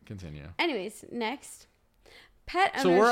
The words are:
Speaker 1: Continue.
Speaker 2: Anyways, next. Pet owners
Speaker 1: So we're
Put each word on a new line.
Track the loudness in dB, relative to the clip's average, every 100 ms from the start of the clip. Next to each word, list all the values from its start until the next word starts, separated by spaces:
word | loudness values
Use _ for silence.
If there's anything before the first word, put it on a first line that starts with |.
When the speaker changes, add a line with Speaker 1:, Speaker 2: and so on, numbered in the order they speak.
| -18
Speaker 1:
Continue. | -14 -14 -14 -12 -4
Speaker 2:
Anyways, | -2 -2 -6 -12 -12
next. | -8 -6 -8 -14 -20 -20 _ _ _ _ -20 -20 _ -6
Pet | 0 0
owners | 2
Speaker 1:
So | 4 6
we're | 6